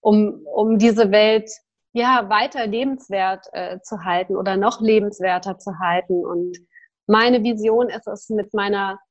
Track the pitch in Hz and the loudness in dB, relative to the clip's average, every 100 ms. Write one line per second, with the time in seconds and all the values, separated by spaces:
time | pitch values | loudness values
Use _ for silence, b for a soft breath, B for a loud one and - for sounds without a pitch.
0 | 233 214 208 - - - 220 220 233 214 | 4 4 2 -2 -8 -2 2 4 4 4
1 | 214 208 214 220 214 - _ _ _ 233 | 4 4 4 2 -2 -20 _ _ _ -2
2 | 240 254 196 208 262 277 220 220 269 262 | 2 2 0 -2 -2 -4 -4 -2 -4 -6
3 | _ 196 190 190 - - 180 185 - 202 | _ -4 -2 -4 -10 -10 -10 -10 -12 -10
4 | 175 175 185 190 190 190 208 - 220 220 | -4 -4 -2 -4 -2 0 0 0 2 2
5 | 208 202 185 180 196 190 - 170 180 175 | 2 -4 -4 -2 -4 -10 -12 -6 -2 -2
6 | 180 180 170 175 180 175 b b b _ | -2 -4 -2 -6 -6 -10 b b b _
7 | - 214 240 247 220 220 214 226 247 196 | 2 4 4 2 0 -2 0 0 0 -4
8 | - 202 - 214 208 214 202 202 196 196 | -10 -12 -6 -6 -4 -4 -2 -2 -4 -8
9 | _ | _